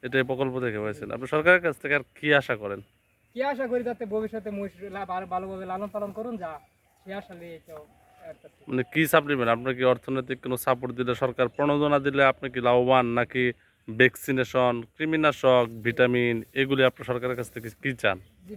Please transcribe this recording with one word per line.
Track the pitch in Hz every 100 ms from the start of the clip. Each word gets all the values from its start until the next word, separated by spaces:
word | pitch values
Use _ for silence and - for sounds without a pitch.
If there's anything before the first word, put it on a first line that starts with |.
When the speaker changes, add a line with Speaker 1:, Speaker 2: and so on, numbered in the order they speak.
Speaker 1:
এটা | 127 135
এই | 127
প্রকল্প | 131 135 127
থেকে | 123 107
পাইছেন। | 107 104 104
আপনি | 117 127
সরকারের | 156 156 180
কাছ | 170 143
থেকে | 147
আর | 143 127
কি | _ 147
আশা | 143 131 117
করেন? | 104 98 104 _ _ _ _ 233
Speaker 2:
কি |
আশা | 269 262 262
করি | 247
যাতে | 240 240 226
ভবিষ্যতে | 214 220 220 208
মহিষ | 202 202 180 196 190
লা-, | 190
ভালো-, | 185 185
ভালোভাবে | 185 190 190 190
লালন | 185 202
পালন | 208 202
করুন | 202 226 226
যা, | 170 160 _ _ _ _
সে | 190
আশা | 196 196
নিয়ে | 175 170 165 160
তো | 156 151 _ _ _
একটা | - - - _ -
Speaker 1:
মানে | 131 127
কি | 151 156
সাপ্লিমেন্ট? | 160 143 139 117 117
আপনার | 127
কি | 123
অর্থনৈতিক | 127 123 - 135 127 131
কোনো | 127 123
সাপোর্ট | - 127 123 120
দিলে, | 123
সরকার | 120 131 123 123
প্রণোদনা | - 147 147 147 143 139
দিলে | 135 135
আপনি | 131 135
কি | 127
লাভবান, | 123 123 123 131 120 120
নাকি | 120 127 123 117 _ _ -
ভ্যাকসিনেশন, | 113 127 - - 135 123 131 123 120 113
কৃমিনাশক, | _ 160 160 156 135 135 127 117 113
ভিটামিন | 110 117 127 123 120 117 110 -
এগুলি | 135 135
আপনি | 131 -
সরকারের | 117 123 127 123
কাছ | 117
থেকে | - 113 -
কি | 139 123
চান? | 110 92 92 _
Speaker 2:
জি, | -